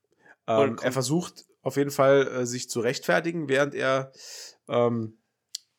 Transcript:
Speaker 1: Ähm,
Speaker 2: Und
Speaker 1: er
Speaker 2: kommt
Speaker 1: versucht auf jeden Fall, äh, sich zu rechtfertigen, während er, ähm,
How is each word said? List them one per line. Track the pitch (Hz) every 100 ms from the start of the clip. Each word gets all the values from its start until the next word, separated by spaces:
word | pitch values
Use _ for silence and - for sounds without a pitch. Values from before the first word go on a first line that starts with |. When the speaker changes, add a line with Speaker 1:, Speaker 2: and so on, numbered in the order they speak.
| _ _ _ - -
Speaker 1:
Ähm, | 113
Speaker 2:
Und | 139
Speaker 1:
er | 110
Speaker 2:
kommt | 127
Speaker 1:
versucht | 127 123 160 175 - - _
auf | - 139
jeden | 143
Fall, | 139 135 139 131
äh, | 127 123
sich | 127 -
zu | 120
rechtfertigen, | 113 139 - 175 165 170 143
während | 135 143
er, | 139 131 135 135 - - - - - -
ähm, | 127 120 117 113 - _ _ _ - _